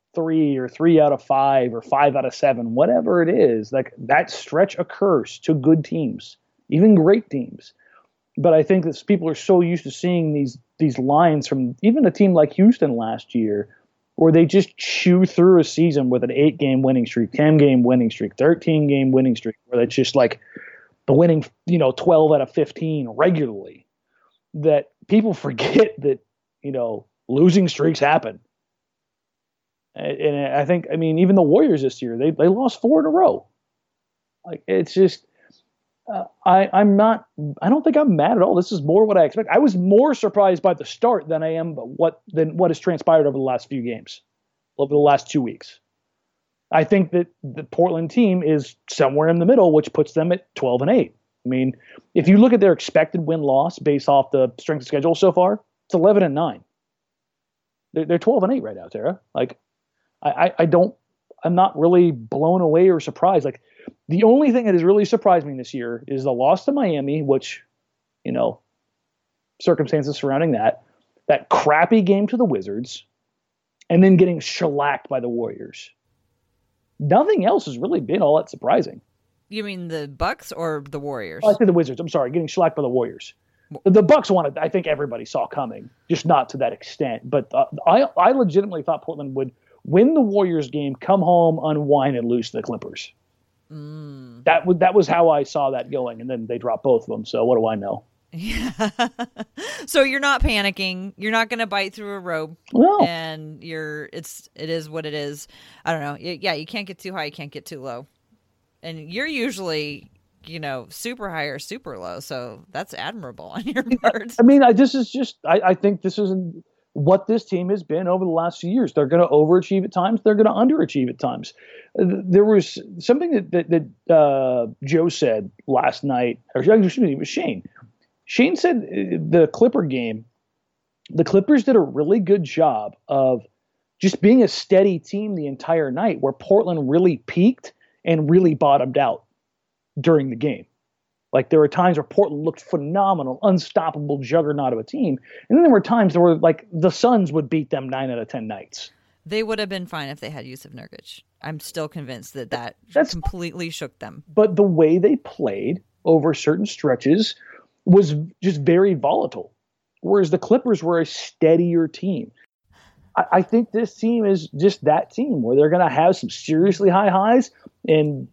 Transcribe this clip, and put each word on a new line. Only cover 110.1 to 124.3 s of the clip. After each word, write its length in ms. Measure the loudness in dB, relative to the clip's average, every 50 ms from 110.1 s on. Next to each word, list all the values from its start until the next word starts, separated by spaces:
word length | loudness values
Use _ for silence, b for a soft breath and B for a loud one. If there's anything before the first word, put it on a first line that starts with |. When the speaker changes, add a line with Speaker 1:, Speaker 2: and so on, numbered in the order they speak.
| _ _ _ _ _ _ _
Speaker 2:
you 140 | -18 -16 -12
know, 260 | -10 -10 -10 -10 -12 -16
super 380 | -18 -14 -12 -12 -12 -10 -12 -10
high 140 | -8 -8 -8
or 140 | -8 -10 -12
super 400 | -14 -14 -16 -16 -14 -16 -14 -14
low, 220 | -12 -12 -14 -14
so 440 | -14 -14 -12 -12 -12 -14 -16 -20 -20 _
that's 240 | -14 -14 -14 -12 -14
admirable 520 | -14 -12 -12 -14 -14 -16 -18 -18 -18 -20
<laughs> 80 | -16 -14
on 80 | -12 -12
your 180 | -6 -6 -6
part. 500 | -4 -4 -4 -2 -2 -2 -2 -4 -8 -8 0 4
Speaker 1:
I 40 |
mean, 200 | 6 6 8 8
I, 100 | 6 6 6
this 200 | 4 4 2 2
is 160 | -2 -6 -6
just, 280 | -6 -8 -8 -8 -10 _ -2
I, 160 | 0 0 2 2
I 100 | 0 0
think 280 | 0 0 -2 -2 -2
this 160 | -6 -6 -4 -4
is 120 | -4 -4 -4 -6 -6 -8 -12 -16 -20 _ _ _ _ _
what 340 | _ -2 2 2 2 2 2
this 180 | -2 -2 -2 -2
team 260 | -4 -6 -6 -4 -4
has 120 | -4 -6
been 240 | -4 -6 -6 -4 -2
over 180 | -2 -2 -2 -2
the 60 | -2
last 300 | -2 -2 -4 -4 -6 -8
few 100 | -6 -4
years. 220 | -2 -2 -2 0
They're 140 | 0 0 0
gonna 220 | 2 2 2 2 4
overachieve 540 | 4 4 4 4 4 2 2 0 -2 -2 -2
at 80 | -2
times. 280 | -2 -2 0 0 -2 0
They're 120 | 0 2 2
gonna 180 | 4 2 2 2
underachieve 540 | 2 2 2 2 2 -2 -2 -2 -4 -4 -4
at 100 | -4 -6
times. 340 | -6 -6 -6 -8 -12 -16 b b b b b b b b b -2
Uh, 60 | 0
th-, 200 | 0 -2 -4 -2
there 180 | 2 4 4 4
was 340 | 6 4 2 2 0 -8 -16 -18 -18 -18 -6
something 340 | -2 0 0 0 0 -2
that, 180 | -2 -2 -2 -2
that, 200 | -4 -4 0 0 -2 -2 -2 -4 -12 _ _
that, 80 | 2 4
uh, 520 | 4 4 4